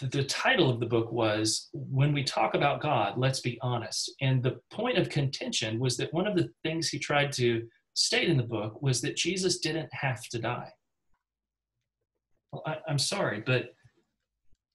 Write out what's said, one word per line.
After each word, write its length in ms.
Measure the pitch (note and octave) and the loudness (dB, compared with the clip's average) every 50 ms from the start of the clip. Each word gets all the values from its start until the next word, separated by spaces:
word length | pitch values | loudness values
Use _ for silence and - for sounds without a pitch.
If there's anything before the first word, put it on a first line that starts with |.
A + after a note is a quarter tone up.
the 240 | C#3 B2+ - C#3+ C3+ | -6 -2 0 0 0
title 460 | - - - - A#3 C4+ A#3 E3 C3 | 0 -2 0 2 4 6 6 6 4
of 80 | A#2+ A#2 | 4 0
the 60 | A#2+ | 0
book 240 | A2 A#2+ A2+ A2 A2+ A2+ | 2 2 2 2 2 0
was 560 | A#2+ A2+ A2 G#2+ G#2+ A2 A2 - - - - - | 0 2 2 2 2 2 0 0 -2 -4 -8 -12
When 400 | D#3 C3 - C3 C3 C#3 D3+ D3 | -10 -8 -2 2 4 4 4 4
We 100 | C#3+ C3 | 2 0
Talk 320 | - - - A3 G#3+ - | 0 0 2 2 2 2
About 260 | - D3+ C#3+ C#3 - | 2 2 2 2 0
God, 380 | - D3+ C#3+ A#2+ G#2 G2 G2 A#2+ | 0 2 2 2 2 0 0 2
Let's 220 | B2+ C3+ C3+ - | 2 2 2 0
Be 180 | - B2 A#2 - - | -2 -4 -4 -2 -2
Honest. 500 | B2 B2 A#2 G#2+ G#2+ - - - - - - | -2 -2 -2 -2 -4 -6 -6 -6 -6 -6 -2
And 220 | C#3 C3 C3+ C3 A#2 | 2 2 4 4 2
the 180 | A#2+ - - - _ | 0 -2 -2 -12 _
point 280 | - - A3 B3+ B3 F#3+ | -8 -4 -2 0 2 2
of 100 | D3+ - | 0 2
contention 680 | - D3 C#3 C3+ - - - C4 - - A#2 A2 A2 A2+ | 0 0 0 0 -2 -4 -6 -4 -2 -2 -2 -2 -2 0
was 160 | C3 B2+ A#2+ | 0 0 0
that 160 | - C#3 - D3+ | -2 -4 -2 -2
one 120 | E3+ F#3+ | 0 0
of 100 | G#3+ F#3 | 2 2
the 140 | F3 C#3+ - - _ _ | 0 0 0 -4 _ _
things 240 | D#3+ D#3+ E3 D#3+ - | -2 -2 -2 -2 -4
he 100 | - C3 | -4 -4
tried 340 | - - D3+ C#3+ C#3+ C#3 C3+ | -2 0 2 2 2 2 0
to 340 | - B2 A#2+ A#2 A2+ A2+ A#2 _ _ _ _ _ | 0 2 2 2 0 -2 -6 _ _ _ _ _
state 340 | - - - - A#3+ B3 G3 | 0 0 2 2 2 2 4
in 80 | D#3+ | 2
the 60 | C3 A#2 | 2 2
book 360 | A2 A#2 G#2+ G#2 A2+ - - | 0 -2 -4 -4 -4 -6 -2
was 200 | C#3 C3+ B2 - | 0 0 0 0
that 160 | - C3+ - | -2 -4 -2
Jesus 420 | - - E3+ F#3+ F#3+ F#3 F3+ - - | -2 -2 0 0 0 0 0 0 0
didn't 340 | - D#3 D#3 D#3+ D3 - - | -2 -2 -2 -2 -4 -6 -8
have 300 | - - C3+ B2 - - - | -4 -2 -2 -2 -4 -8 -8
to 100 | - A#2 | -8 -4
die. 320 | A2 A#2 B2 - - - - _ _ _ _ _ _ _ _ _ _ _ _ _ _ _ _ _ _ _ _ _ _ _ _ _ _ _ _ _ _ _ _ _ _ _ - | -4 -4 -4 -4 -8 -12 -16 _ _ _ _ _ _ _ _ _ _ _ _ _ _ _ _ _ _ _ _ _ _ _ _ _ _ _ _ _ _ _ _ _ _ _ -16
Well, 100 | C#3 - | -10 -6
I, 120 | D#3 - - - | -6 -6 -6 -4
I'm 120 | D#3+ D3 C#3 | -2 0 0
sorry, 440 | - - F#3+ G3+ F3 B2+ G#2 G2+ - | 0 0 0 0 -2 -2 -2 -4 -2
but 300 | - B2+ B2 - - - _ _ - _ _ _ _ _ _ _ _ _ _ _ _ - _ _ _ _ | 0 0 0 0 -4 -12 _ _ -20 _ _ _ _ _ _ _ _ _ _ _ _ -20 _ _ _ _